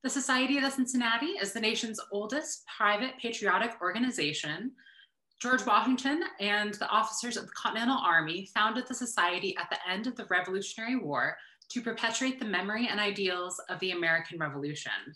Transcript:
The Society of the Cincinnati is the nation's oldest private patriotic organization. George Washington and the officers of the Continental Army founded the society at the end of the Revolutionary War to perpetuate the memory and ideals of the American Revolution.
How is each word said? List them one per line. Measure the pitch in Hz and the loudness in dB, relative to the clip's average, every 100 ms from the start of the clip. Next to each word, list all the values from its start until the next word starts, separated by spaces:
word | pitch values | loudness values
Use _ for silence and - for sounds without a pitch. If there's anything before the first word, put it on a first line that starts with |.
The | 262 | -2
Society | 277 262 254 262 277 | -2 2 2 4 4
of | |
the | 269 | 2
Cincinnati | 269 254 254 233 233 294 392 | 2 2 2 2 2 0 -2
is | 196 | -4
the | 233 | 0
nation's | 214 220 226 208 - | 0 0 -4 -6 -4
oldest | 202 214 277 311 - - - | -4 -2 -4 -4 -10 -12 2
private | 208 208 254 - | 4 4 0 -4
patriotic | 233 226 202 185 226 - | -6 0 2 2 2 -2
organization. | 180 196 254 226 147 151 151 160 240 - - - - _ _ _ | -2 0 0 2 0 -2 -4 -4 -6 -8 -20 -20 -20 _ _ _
George | 247 254 240 | 0 2 6
Washington | 214 233 254 269 302 381 - | 4 6 2 2 0 -2 -2
and | 202 208 208 | 0 2 0
the | 202 - | -2 2
officers | 214 226 - 240 233 | 2 2 -2 -4 -6
of | 190 | -8
the | - | -4
Continental | 226 214 233 262 | -4 0 2 2
Army | 175 165 156 175 190 | 6 4 4 -4 -2
founded | 220 214 240 247 | 2 2 2 -4
the | |
society | 247 240 - 175 - 196 185 | -6 -4 2 2 2 -2 -4
at | 175 | -6
the | - 180 | -6 -4
end | 190 247 | -2 -4
of | |
the | 240 202 | -6 0
Revolutionary | 180 185 190 196 - 226 | 0 2 -4 -4 -8 -2
War | 254 156 135 135 - - _ - | -2 0 0 0 -2 -14 _ -8
to | 247 | -6
perpetuate | 233 233 226 226 262 262 | -4 -2 -2 0 -2 -2
the | |
memory | 220 185 196 220 233 | -2 -2 0 0 0
and | 202 | 0
ideals | 208 202 190 180 180 - - | 0 0 0 0 -4 -8 -8
of | 180 | -4
the | 185 | -2
American | 175 165 165 160 170 | 0 2 2 0 -6
Revolution. | 151 139 147 147 120 95 - | -4 -4 -6 -6 -6 -6 -6